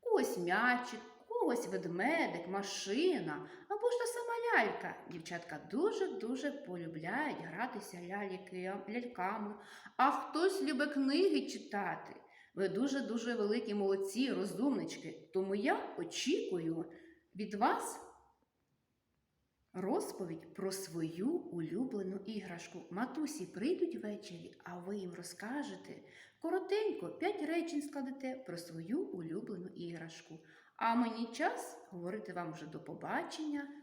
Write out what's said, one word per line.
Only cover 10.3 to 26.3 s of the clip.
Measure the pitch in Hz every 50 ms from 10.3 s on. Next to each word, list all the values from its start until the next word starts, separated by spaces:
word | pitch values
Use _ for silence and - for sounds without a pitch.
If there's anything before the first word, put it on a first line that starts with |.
| - 294 339 392 381 392
любить | 392 277 302 247 285 294 294
книги | 269 269 262 277 320 381 392 311 277 - -
читати. | - 214 - - - 202 196 180 160 - - - - - - - - - - - _
Ви | - 196 190
дуже-дуже | 170 202 254 285 262 277 240 - 233 240 226 240 240
великі | 220 208 202 214 240 214 214 202
молодці, | 208 196 196 196 190 196 196 - 226 262 262 202
розумнички. | 180 190 202 165 170 240 285 262 196 165 160 - - - 160 - - - - -
Тому | 190 190 196 196
я | 208 202 277 392 - - - - -
очікую | 170 - - - - 247 320 - - - 190 175 165 165 165 165 170 - - - - - - _ _ _ _
від | 180 214 - -
вас | 202 226 294 403 - - - - - - - - - - _ _ _ _ _ _ _ _ _ _ _ _ _ _ _ _ _ _ _ _ _ _ _ _ _ _ _ _ _ _
розповідь | 185 185 185 262 392 415 - - - 196 170 165 160 - - -
про | - 190 190
свою | 185 190 190 175 160 170 160 160 165 170 190 254
улюблену | 330 359 - - - 175 165 151 160 196 262 262 - 208 190 185 190 196 -
іграшку. | - 220 208 190 185 175 170 - - - 180 - -
Матусі | 170 185 240 254 - 311 302 269 - - 185
прийдуть | - - 180 202 285 370 370 359 330 -
ввечері, | - - 208 208 - - - 175 170 165 - - - -
а | 170 175 180
ви | 175 185 202 208
їм | 190 180 170
розкажете. | 175 175 - - - 196 214 254 294 277 202 190 180 - - - - - - - - - -